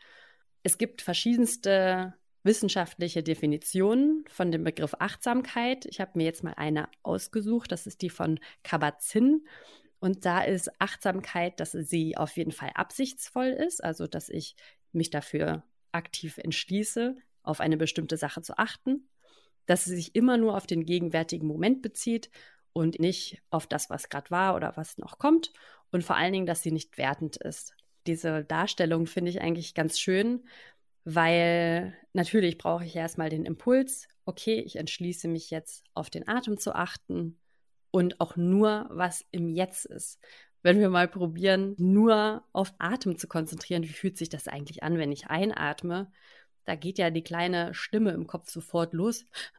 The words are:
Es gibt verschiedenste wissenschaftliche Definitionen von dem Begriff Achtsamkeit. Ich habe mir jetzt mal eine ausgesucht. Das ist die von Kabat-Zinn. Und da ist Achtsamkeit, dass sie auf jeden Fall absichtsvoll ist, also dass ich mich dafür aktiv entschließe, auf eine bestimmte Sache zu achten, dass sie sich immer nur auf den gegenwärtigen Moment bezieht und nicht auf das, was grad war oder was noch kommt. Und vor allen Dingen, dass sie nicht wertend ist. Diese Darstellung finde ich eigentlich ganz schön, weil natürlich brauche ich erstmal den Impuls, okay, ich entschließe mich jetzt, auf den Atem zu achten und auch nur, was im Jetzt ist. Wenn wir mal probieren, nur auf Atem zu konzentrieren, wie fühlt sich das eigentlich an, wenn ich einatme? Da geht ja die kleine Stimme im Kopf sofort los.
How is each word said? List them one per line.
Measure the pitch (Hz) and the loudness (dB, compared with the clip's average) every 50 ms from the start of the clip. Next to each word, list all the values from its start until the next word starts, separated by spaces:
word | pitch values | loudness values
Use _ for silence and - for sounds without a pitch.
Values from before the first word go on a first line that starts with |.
| - - - - - - _ _ _ _ _ _ - | -20 -20 -20 -20 -20 -20 _ _ _ _ _ _ 0
Es | 180 - | 0 0
gibt | - 226 - - - | 2 0 -2 -4 -6
verschiedenste | - 180 170 - - 233 240 240 233 226 - - - 196 196 190 185 185 185 185 185 185 - _ _ _ _ _ | -4 -4 -2 0 2 4 4 6 4 4 2 0 2 4 4 6 6 4 2 0 -2 -4 -8 _ _ _ _ _
wissenschaftliche | - 196 220 - 214 190 - 190 170 - - - 170 165 - 165 | 4 4 4 4 4 0 2 0 -2 -2 -2 -4 -4 -2 -2 0
Definitionen | 156 160 156 - 156 147 147 156 - - - 185 190 208 233 262 285 302 311 311 294 - | 0 0 0 2 2 0 0 0 -2 -2 2 2 4 4 6 6 6 4 4 2 -2 -4
von | - - 180 175 | -4 -2 0 0
dem | 165 160 165 | 0 0 0
Begriff | 160 - - 160 - - - | -2 -2 -2 -4 -4 -2 -4
Achtsamkeit. | 180 202 - - - 247 240 254 262 - - 240 240 247 262 262 - | -4 -4 -4 -4 -2 0 0 0 -2 -2 -2 -2 0 -2 -2 -4 -6
Ich | - - - | -10 -8 -8
habe | 190 - - | -6 -4 -2
mir | 170 160 | 0 0
jetzt | 160 160 - | 0 -2 -4
mal | 175 160 - | -8 -8 -6
eine | - 147 151 156 151 - - _ _ | -4 -2 -2 0 -2 -2 -6 _ _
ausgesucht. | - - 175 185 - - - 220 202 214 233 233 - - | -4 -4 -4 -4 -4 -4 -6 -4 -2 0 0 0 -2 -4
Das | - - - | -8 -8 -8
ist | 202 - - | -12 -8 -6
die | 185 170 | -6 -6
von | - - 165 160 160 156 - - - _ | -4 -2 0 0 0 -2 -4 -10 -20 _
Kabat-Zinn. | - - 170 151 151 147 - - - - - 220 247 277 311 311 302 - - - - - - - _ _ _ - | -6 -4 -2 0 0 0 -2 -4 -4 0 2 4 6 6 6 4 0 -4 -20 -20 -20 -20 -20 -20 _ _ _ -2
Und | 190 185 196 190 - | 0 0 0 0 0
da | 180 175 185 | 0 2 2
ist | - - 196 175 - - - - | 2 2 0 0 -2 -4 -2 -2
Achtsamkeit, | 185 196 - - - 196 185 190 - - - 175 175 180 180 - | -2 -2 -2 -2 -2 -2 -2 -2 -4 -4 -2 -2 -2 -2 -2 -6
dass | 160 - | -8 -6
sie | - 160 151 - 175 160 160 160 - | -6 -6 -4 -2 0 0 0 0 0
auf | - 156 - - | -2 -2 -2 -2
jeden | 170 160 160 | -4 -4 -4
Fall | - - 147 - - | -6 -8 -8 -6 -4
absichtsvoll | - - - - - 269 262 - - - - - 254 254 262 | -4 -4 -4 -2 -4 -4 -4 -4 -8 -10 -6 -4 -2 -2 0
ist, | 254 - 320 349 - - - | 0 0 -2 -2 -2 -4 -4
also | 165 160 - 160 | -4 -4 -4 -6
dass | 156 - 156 - - | -6 -6 -8 -8 -8
ich | - 160 156 - - - - - - _ _ _ | -8 -8 -8 -10 -14 -20 -20 -20 -20 _ _ _
mich | - 165 165 - | -2 -2 -2 -2
dafür | - 147 - - - 151 151 160 160 156 - _ _ _ _ _ | -2 -6 -6 -4 -4 -2 -2 -2 -2 -4 -6 _ _ _ _ _
aktiv | - 170 165 - - - - 156 - 160 | -8 -8 -8 -8 -10 -10 -10 -10 -10 -8
entschließe, | - 165 - - - - 185 208 214 - - 233 240 254 262 - - _ _ _ | -6 -4 -4 -4 -4 -2 -2 -2 -2 -2 -2 -2 -2 -2 -4 -8 -14 _ _ _
auf | - - 156 - | -6 -4 -4 0
eine | - 156 160 | 0 2 2
bestimmte | 156 160 156 - 170 160 - 160 | 2 0 -2 -2 -4 -4 -4 -4
Sache | 160 151 143 - 175 | -4 -4 -4 -6 -8
zu | - - - | -12 -6 -2
achten, | - 220 220 - - - 262 269 277 - _ _ _ _ _ _ _ _ _ _ _ _ | -2 -2 -2 -2 -4 -2 -2 -2 -2 -4 _ _ _ _ _ _ _ _ _ _ _ _
dass | - 175 175 - | 2 2 2 2
sie | 180 180 | -2 -4
sich | 175 165 - - | -6 -6 -2 2
immer | 226 247 254 247 233 | 4 4 6 6 4
nur | 226 220 196 | 4 2 2
auf | 196 - | 0 -2
den | - 180 165 160 | -2 -2 -2 0
gegenwärtigen | 165 175 175 175 160 165 160 165 165 170 160 156 | 0 0 0 0 0 0 0 0 -2 -4 -4 -2
Moment | 151 151 160 175 233 262 262 | -2 0 2 2 2 2 2
bezieht | 240 214 - - - 233 233 226 - - - - - - - _ _ _ | 0 -8 -8 -4 -2 -2 -2 -2 -4 -8 -20 -20 -20 -20 -20 _ _ _
und | - 170 160 165 165 - | -2 0 0 0 2 2
nicht | 165 190 175 - - - - - _ - | 0 0 0 -2 -6 -10 -14 -16 _ -4
auf | 170 160 - | -4 -4 -2
das, | - 151 151 - - | -2 -4 -4 -4 -6
was | 160 - - - | -8 -8 -8 -8
grad | - 143 - - | -8 -8 -6 -2
war | 170 180 190 190 180 | 0 2 2 2 2
oder | - 156 - - | 0 -2 -4 -6
was | 160 160 - - | -8 -10 -10 -12
noch | - - - - - | -14 -14 -14 -4 2
kommt. | - 294 320 330 330 - - - - - - - _ _ | 4 6 6 6 4 0 -12 -16 -20 -20 -20 -20 _ _
Und | - 180 170 | -2 0 0
vor | - 170 | 2 2
allen | - 180 185 | 2 2 2
Dingen, | 196 190 180 | 2 2 0
dass | 175 165 - | 0 0 0
sie | - 160 | -2 -2
nicht | 160 156 - - _ | -2 -4 -4 -6 _
wertend | - 127 135 147 - 160 147 - | -2 -2 -2 0 -2 -4 -8 -8
ist. | - - - 151 - - - - _ _ _ _ _ - | -8 -10 -10 -10 -10 -14 -16 -20 _ _ _ _ _ -4
Diese | 170 165 165 - 165 156 156 151 | -2 -2 0 0 -2 -2 -2 -2
Darstellung | - 160 160 190 - - - 175 160 165 165 165 | -2 0 0 0 0 0 0 2 2 2 2 0
finde | 165 - 185 175 175 | 0 -2 -2 -2 -2
ich | 175 190 | -2 -2
eigentlich | - 165 165 170 165 - - | -2 -2 -2 -2 -4 -6 -2
ganz | 165 156 160 - - | -2 -2 0 -2 -2
schön, | - 190 185 190 220 233 247 247 - - - - - - - _ _ _ _ _ - | 0 2 2 2 2 2 0 -4 -6 -12 -20 -20 -20 -20 -20 _ _ _ _ _ -8
weil | 165 156 170 165 165 170 170 170 170 170 170 170 165 165 170 180 185 - - - _ | -2 2 4 6 6 6 6 6 4 4 4 4 2 2 0 0 -4 -8 -14 -12 _
natürlich | - 185 170 - 220 220 185 170 165 - | -2 -2 0 2 4 4 4 4 2 0
brauche | - 170 170 170 170 | -2 -2 -2 -2 -2
ich | 165 - | -6 -6
erstmal | 165 160 165 - 170 160 156 | -4 -6 -4 -4 -4 -4 -2
den | 160 156 - | -2 -2 -4
Impuls, | 170 165 - - 240 254 269 262 262 - - - - _ _ - | -4 -6 -2 2 4 4 4 4 2 -4 -10 -12 -18 _ _ -12
okay, | 190 180 - - 220 220 220 | -12 -10 -6 -2 -2 -2 -2
ich | - - - | -2 -6 -8
entschließe | - 160 - - - 175 175 170 - - 170 | -8 -8 -6 -6 -6 -4 -4 -4 -4 -4 -4
mich | 165 160 - - | -4 -4 -6 -8
jetzt, | 165 160 - - - - _ _ - | -8 -8 -10 -12 -16 -18 _ _ -8
auf | - - - | -8 -8 -8
den | - - - 202 | -8 -8 -4 -4
Atem | 226 247 247 220 208 202 | -2 -2 -2 -2 -4 -4
zu | - 208 - | -4 -4 -2
achten | - 180 - - - _ - 180 175 170 165 165 _ _ _ _ _ _ _ _ _ _ _ | -4 -4 -4 -6 -12 _ -6 -4 -4 -4 -6 -8 _ _ _ _ _ _ _ _ _ _ _
und | - 185 180 180 - - | 2 2 2 2 2 -2
auch | 165 - - | -4 -2 0
nur, | 175 175 180 190 202 214 214 214 208 214 - | 2 4 4 6 6 6 4 4 0 -4 -6
was | - 165 180 175 - - - _ | -4 -2 -2 -2 -2 -6 -10 _
im | - 175 170 170 | -6 -4 -2 -2
Jetzt | 160 175 185 185 - - - | 0 -2 -2 -2 -4 -8 -10
ist. | - - 190 - - - _ - - - - - _ _ _ | -10 -10 -10 -10 -12 -12 _ -20 -20 -20 -20 -20 _ _ _
Wenn | - 175 185 208 | 6 6 8 8
wir | 208 190 | 8 6
mal | 180 175 180 175 | 6 4 4 2
probieren, | - 185 175 165 160 175 190 190 190 190 196 196 202 175 | 2 -2 -2 -2 0 2 4 4 4 4 2 0 0 2
nur | 180 185 196 208 220 226 220 214 214 214 214 226 - _ | 4 6 8 8 8 8 8 6 4 2 -2 -4 -8 _
auf | - 190 190 190 - - | -2 -2 -2 -2 -2 -4
Atem | 165 175 247 254 - 190 165 | -2 -2 -2 -2 -2 -2 -4
zu | - - - | -4 -6 -4
konzentrieren, | - 165 160 156 165 160 - - 180 170 | -4 -4 -2 -4 -6 -8 -6 -4 -2 -2
wie | 165 156 | -2 -4
fühlt | 147 - - 190 185 - | -6 -4 -4 -4 -4 -4
sich | 170 - | -8 -8
das | 165 139 - | -8 -10 -10
eigentlich | - 139 143 143 - 156 - | -10 -10 -10 -10 -12 -10 -6
an, | 160 156 170 165 | -2 0 0 0
wenn | 151 143 | 0 -2
ich | 143 143 - - | -4 -4 -6 -4
einatme? | 156 170 196 214 - - 151 147 151 - 180 175 175 185 202 190 _ _ - - - - - _ _ _ _ | -2 0 0 0 0 -2 -2 -2 -4 -4 -4 -4 -4 -4 -6 -8 _ _ -20 -20 -20 -20 -20 _ _ _ _
Da | 196 165 | -6 -6
geht | 147 156 185 190 208 | -4 -4 -4 0 0
ja | 180 165 | 0 2
die | 160 165 165 | 0 -2 -4
kleine | - 170 170 175 180 180 170 170 175 | -4 -4 -2 0 0 0 0 -2 -2
Stimme | 170 - - - 208 226 220 196 | -4 -8 -6 -2 0 2 2 2
im | 165 165 170 | 0 -2 -4
Kopf | 170 - 170 - - | -6 -8 -10 -10 -10
sofort | - 165 - - - 170 165 170 | -12 -12 -6 -2 0 0 0 0
los. | 170 165 196 233 240 - - _ - - - - - | 0 0 0 0 -2 -4 -8 _ -14 -12 -12 -14 -14